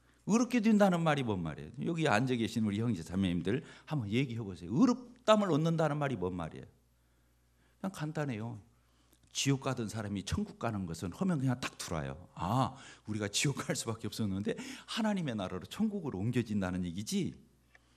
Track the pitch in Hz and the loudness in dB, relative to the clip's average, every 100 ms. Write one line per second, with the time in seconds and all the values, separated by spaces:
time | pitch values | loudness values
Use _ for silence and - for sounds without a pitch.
0 | _ _ - 220 247 247 214 208 196 175 | _ _ 0 2 2 2 6 6 6 6
1 | 165 143 123 98 80 76 76 - 147 170 | 4 2 2 0 -2 -6 -10 -6 -4 0
2 | 151 107 131 123 107 120 110 101 120 95 | 4 4 4 2 0 0 0 0 0 -2
3 | 82 90 95 87 82 120 - - - 156 | -2 0 2 2 0 -2 -4 -16 -6 -4
4 | 104 113 135 117 101 87 85 120 247 240 | 0 0 0 -2 -6 -8 -2 4 4 4
5 | - - - 214 202 156 160 165 160 147 | -4 0 4 6 6 4 4 4 2 2
6 | 143 117 90 92 78 67 67 - _ _ | -2 0 -2 -2 -6 -10 -16 -20 _ _
7 | _ _ _ _ _ _ _ _ 190 190 | _ _ _ _ _ _ _ _ -8 -4
8 | 156 156 147 110 117 110 - _ _ _ | -4 -2 -2 -4 -6 -10 -14 _ _ _
9 | _ _ _ - 135 135 135 120 107 110 | _ _ _ -2 2 2 0 -2 -4 -4
10 | 104 101 92 - 208 - 117 107 90 82 | -4 -4 -2 -2 -2 -4 -2 -2 -4 -4
11 | 95 - 190 160 131 127 - - - 82 | -6 -2 0 2 2 0 -2 -8 -6 -4
12 | 67 67 - - 90 120 117 - - - | -4 -8 -14 -6 0 2 0 -4 -16 -16
13 | - 104 101 - 147 131 - 156 - 110 | -8 -4 -2 0 0 -2 -4 -4 -4 -6
14 | 107 - 107 95 107 - - - - - | -6 -4 -2 -2 -2 -4 -8 -12 -8 -2
15 | 220 202 156 110 92 90 95 - 220 202 | 0 0 -2 -2 -4 -6 -6 -2 -2 -2
16 | 156 92 107 123 113 107 92 92 90 85 | -4 -2 0 0 2 0 0 0 -2 -4
17 | 110 196 147 - - _ _ - _ | -2 0 -2 -4 -16 _ _ -20 _